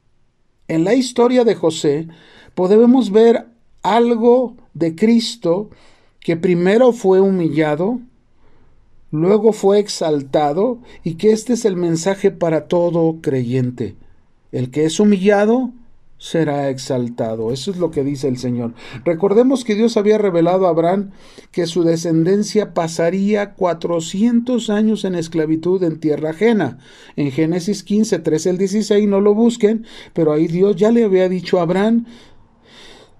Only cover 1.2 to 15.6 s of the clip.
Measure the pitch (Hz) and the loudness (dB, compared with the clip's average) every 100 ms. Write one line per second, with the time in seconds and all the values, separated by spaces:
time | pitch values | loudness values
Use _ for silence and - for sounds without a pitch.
1.2 | 240 254 233 170 165 165 156 143 165 - | 2 4 2 2 -2 0 -2 -2 -4 -16
2.2 | - - - - 180 214 240 262 208 202 | -20 -20 -14 -4 2 6 6 4 4 4
3.2 | 233 226 - _ _ _ 175 220 240 233 | 4 4 -2 _ _ _ 0 2 2 2
4.2 | 240 247 240 - _ 151 165 160 220 233 | 4 2 0 -8 _ -4 -4 0 2 2
5.2 | 226 - 170 175 214 - - _ _ _ | 0 -6 -2 -2 -4 -16 -20 _ _ _
6.2 | - 165 185 175 175 220 254 233 190 190 | -6 -2 0 0 2 4 4 2 2 4
7.2 | 196 190 165 143 151 151 185 247 - _ | 2 2 -2 0 0 0 -2 -6 -10 _
8.2 | _ _ _ - _ _ _ - - 151 | _ _ _ -20 _ _ _ -20 -10 -4
9.2 | 175 214 220 214 196 208 202 - 170 151 | 0 2 2 2 0 0 0 -4 -2 -4
10.2 | 135 165 147 151 233 240 - - 175 165 | -2 -2 0 0 -2 -4 -12 -12 -10 -2
11.2 | 214 220 - 226 220 180 175 165 196 196 | 0 0 0 -2 0 0 -2 -2 -2 0
12.2 | 196 196 170 156 - 175 170 165 165 160 | -2 0 -2 -2 0 0 0 0 0 -2
13.2 | 156 135 120 127 123 123 107 - - _ | -4 -2 -2 -2 -2 -4 -10 -10 -20 _
14.2 | _ _ _ 131 127 151 156 160 208 202 | _ _ _ -8 -6 -2 -2 2 2 4
15.2 | 190 202 214 240 | 4 2 2 0